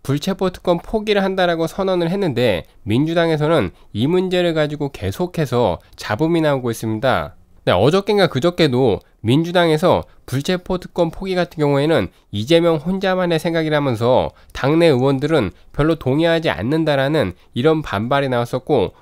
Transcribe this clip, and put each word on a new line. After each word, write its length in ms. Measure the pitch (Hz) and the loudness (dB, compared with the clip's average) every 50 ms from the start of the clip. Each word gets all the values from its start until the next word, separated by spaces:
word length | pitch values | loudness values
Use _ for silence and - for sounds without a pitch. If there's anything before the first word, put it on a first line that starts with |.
| - | -4
불체포 480 | - 135 143 - 190 190 - 196 185 | -4 -4 -2 -2 -4 -4 -2 -4 -4
특권 260 | 180 - - 190 175 | -4 -4 -2 -2 -2
포기를 460 | 170 - - - 214 208 214 202 202 190 | -2 -2 -4 -6 -4 -2 0 0 0 0
한다라고 420 | 196 190 190 180 175 170 160 165 | 0 0 0 0 0 0 0 -2
선언을 460 | 160 - - 190 190 185 180 170 165 | -4 -4 -4 -2 -2 0 0 -2 -2
했는데, 520 | 180 202 202 165 117 120 123 117 95 80 - - _ - - | -2 -2 -2 -2 0 0 2 2 0 0 -4 -10 _ -10 -4
민주당에서는 880 | 98 107 127 151 160 170 170 165 165 160 143 151 151 165 147 101 85 - - - - | 0 0 0 2 0 0 0 0 0 0 0 0 2 2 2 0 -2 -6 -12 -20 -10
이 140 | - 104 120 | -4 -2 0
문제를 480 | 147 180 185 185 185 180 180 175 170 160 | 0 2 0 0 0 0 0 0 0 0
가지고 360 | 160 151 147 151 143 147 139 | 0 -2 -2 -4 -6 -8 -8
계속해서 880 | - - 98 95 - - 180 175 - 170 156 127 123 120 120 95 82 - - - - | -8 -6 -6 -6 -4 -4 -6 -6 -2 -4 -2 0 0 0 2 0 0 -4 -8 -18 -20
잡음이 460 | - - - 107 110 156 160 170 165 | -12 -6 -6 -2 -2 0 0 0 2
나오고 280 | 160 151 139 135 123 120 | 2 2 0 0 -2 -4
있습니다. 640 | 113 - - 110 110 107 107 131 110 87 76 73 - - - _ _ - - | -6 -4 -4 -6 -4 -2 -2 0 0 0 -2 -6 -12 -20 -20 _ _ -6 -2
네, 60 | - | 0
어저께인가 560 | 104 90 107 143 175 196 196 - 208 202 185 | 2 4 4 4 2 2 0 0 2 2 2
그저께도 720 | - - 131 139 175 175 - 165 143 120 123 135 117 92 85 - _ _ _ | 2 0 0 -2 0 0 2 0 2 2 2 2 2 0 -2 -4 _ _ _
민주당에서 800 | - 107 127 156 165 175 175 180 170 165 156 151 185 165 123 87 78 - - - - | 0 2 2 2 2 0 0 2 2 2 2 2 2 2 2 2 0 -6 -16 -20 -12
불체포 500 | - 127 135 143 - 185 175 - - 185 | -6 -6 -4 -2 -2 -4 -4 -4 -6 -6
특권 320 | 180 - - - - 175 165 | -6 -6 -8 -2 -2 -2 -2
포기 240 | - - 190 190 185 | -2 -8 -6 -4 -2
같은 240 | 180 175 - - | -2 -2 -4 -2
경우에는 520 | 156 147 143 143 139 143 160 160 127 95 80 _ _ _ - | -2 0 2 2 2 2 2 2 0 0 -2 _ _ _ -8
이재명 460 | - 104 107 131 165 170 170 170 165 | -6 -4 0 2 4 4 4 4 0
혼자만의 640 | 147 - 180 190 190 196 190 185 185 180 175 165 156 | 0 -2 -4 -4 -2 0 -2 0 0 0 0 0 0
생각이라면서 920 | 160 175 165 165 160 156 156 147 143 135 117 104 117 120 131 104 80 69 - - - - - | -2 0 -2 0 0 0 0 0 0 0 -2 0 2 2 2 2 2 0 -6 -12 -20 -16 -10
당내 320 | - - 139 156 165 170 | -4 0 0 2 4 4
의원들은 640 | 165 139 120 127 139 139 131 139 151 165 147 107 87 - - - - - | 4 4 4 2 0 0 0 0 0 0 0 0 -2 -6 -10 -20 -10 -2
별로 220 | - 143 160 165 | 0 0 0 0
동의하지 560 | 156 - 127 135 151 165 170 165 165 160 151 | -2 -2 -2 0 2 2 2 0 0 0 -2
않는다라는 800 | - - 95 123 156 165 160 151 147 135 135 139 156 156 123 113 - _ _ _ - | -2 -2 -2 -2 0 0 0 0 0 0 0 0 0 0 0 -2 -4 _ _ _ -4
이런 260 | 117 123 156 160 160 | 0 2 2 2 0
반발이 480 | 147 - - 98 110 123 139 139 139 131 | -2 -4 -4 -4 -2 0 0 0 0 0
나왔었고, 640 | 127 120 120 - - 127 - - 151 120 90 87 - _ | -2 -2 -2 -2 -4 -6 -2 0 0 2 0 0 -4 _